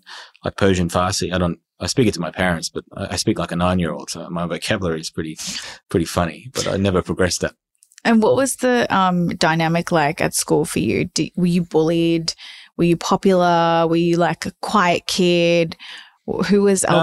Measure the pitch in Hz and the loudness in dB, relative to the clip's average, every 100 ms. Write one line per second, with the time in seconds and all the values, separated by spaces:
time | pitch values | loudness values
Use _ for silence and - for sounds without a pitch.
0 | - - - _ - - 98 90 85 92 | -12 -20 -20 _ -8 0 2 2 0 0
1 | 90 - 85 90 87 - _ - 87 - | 0 -2 -2 0 -2 -4 _ -10 -4 0
2 | 107 87 78 - 92 82 - 80 - - | 0 0 -4 -2 -2 -2 -6 -10 -12 -10
3 | 92 90 117 85 82 87 90 90 80 71 | -8 -4 -2 -2 -4 -2 0 0 -2 -4
4 | - 82 78 85 85 82 - 107 90 80 | -10 -12 -10 -8 -6 -6 -4 -4 -4 -4
5 | - - 78 82 - - - - - 92 | -8 -8 -10 -10 -12 -12 -14 -18 -4 -2
6 | 80 92 85 73 120 - 98 98 98 90 | 0 -2 -2 -4 -12 -6 -4 0 0 0
7 | 87 87 90 - 80 - _ _ _ _ | 0 0 -2 -2 -6 -8 _ _ _ _
8 | - 220 220 247 269 - 254 240 - 190 | 2 4 4 2 0 0 0 0 0 0
9 | 185 180 170 180 165 165 160 170 - 170 | 2 0 -2 0 0 2 0 0 0 0
10 | 147 - 160 - - 151 160 - 113 98 | 0 0 -2 -2 0 0 0 -2 0 0
11 | 180 - 151 - 175 180 170 156 160 170 | -2 -4 -4 -2 0 0 0 0 2 2
12 | 165 165 165 - - - - - 175 170 | 2 0 -4 -10 -14 -20 -10 0 2 2
13 | - 190 196 185 175 170 170 165 165 170 | 0 0 4 4 4 4 4 2 2 2
14 | 170 170 160 170 - - - 208 180 - | 2 2 0 -2 -8 -10 -2 2 2 0
15 | - - 175 175 170 170 165 - - - | -2 0 2 4 4 2 0 -4 -18 -20
16 | - _ - - 175 202 202 190 - 165 | -20 _ -8 -4 2 4 4 2 2 2